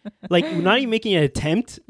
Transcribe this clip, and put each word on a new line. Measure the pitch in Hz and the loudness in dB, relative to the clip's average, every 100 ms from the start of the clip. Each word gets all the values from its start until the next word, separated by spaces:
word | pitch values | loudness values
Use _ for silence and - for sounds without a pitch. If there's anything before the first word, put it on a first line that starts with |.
| 208 - - | -18 -14 0
like, | 175 311 | 0 2
not | 170 180 240 | 0 2 2
even | 254 | 0
making | 220 220 180 | -2 0 2
an | |
attempt | 143 - 151 185 - - | 2 0 -2 -2 -2 -10